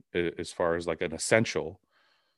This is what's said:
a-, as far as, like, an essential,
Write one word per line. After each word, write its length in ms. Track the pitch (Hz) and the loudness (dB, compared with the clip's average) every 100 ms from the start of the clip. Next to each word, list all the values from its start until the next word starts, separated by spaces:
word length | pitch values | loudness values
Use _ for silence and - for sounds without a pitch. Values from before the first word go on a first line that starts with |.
| _ | _
a-, 260 | 90 82 85 | -2 -2 -2
as 140 | 85 | -8
far 240 | - 87 85 | -2 0 0
as, 100 | 85 | -2
like, 140 | 82 | -4
an 140 | 87 | -4
essential, 680 | 80 - 113 113 82 76 95 _ _ _ _ _ | -4 4 4 4 -2 -4 -10 _ _ _ _ _